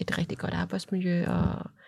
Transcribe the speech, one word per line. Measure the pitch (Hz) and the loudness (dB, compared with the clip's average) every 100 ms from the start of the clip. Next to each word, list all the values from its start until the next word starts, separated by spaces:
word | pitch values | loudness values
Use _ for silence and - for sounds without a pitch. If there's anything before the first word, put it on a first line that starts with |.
et | - - | -2 0
rigtig | 170 - | 0 -2
godt | - | -2
arbejdsmiljø, | 170 175 190 - 185 180 175 - | -2 0 -2 -2 -2 2 2 2
og | 175 170 - - - | 4 2 0 -8 -14